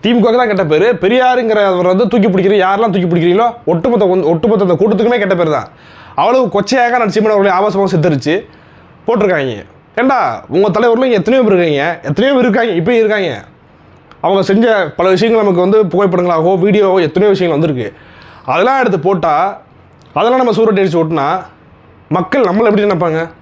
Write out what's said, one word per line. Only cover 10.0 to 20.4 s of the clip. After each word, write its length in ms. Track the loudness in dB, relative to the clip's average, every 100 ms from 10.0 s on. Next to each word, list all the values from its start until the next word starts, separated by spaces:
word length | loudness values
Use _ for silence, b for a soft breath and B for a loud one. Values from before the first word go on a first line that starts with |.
| 0 0 -2 -6 -4
உங்க 220 | -2 0
தலைவர்களும் 460 | 0 0 2 0 0
எத்தனையோ 260 | 0 0
பேர் 120 | 2 2
இருக்காங்க, 440 | 0 0 -2 -6
எத்தனையோ 300 | -6 -2 0 2
பேர் 80 |
இருக்காங்க, 280 | 0 0 -2
இப்பயும் 320 | -2 0 0
இருக்காங்க. 420 | 0 0 -4 -8 -14 -20 _ -20 -20 -20 -20 -6
அவங்க 200 | -2 0
செஞ்ச 500 | 0 2 2 0 -2 -2
பல 120 | 0
விஷயங்கள் 340 | 2 2 2
நமக்கு 220 | 2 0 2
வந்து 140 | 2
புகைப்படங்களாகவோ 680 | 2 0 0 0 0 0 0 0
வீடியோவோ 420 | 2 2 2 2
எத்தனையோ 300 | 0 0 0
விஷயங்கள் 260 | 2 0 0
வந்திருக்கு. 340 | -2 -2 -8 -12 B B B B -4
அதெல்லாம் 340 | 0 0 0
எடுத்து 200 | 0 0
போட்டா, 640 | -2 0 0 0 -2 -6 -18 -20 -20 -20 -10
அதெல்லாம் 280 | -2 0 0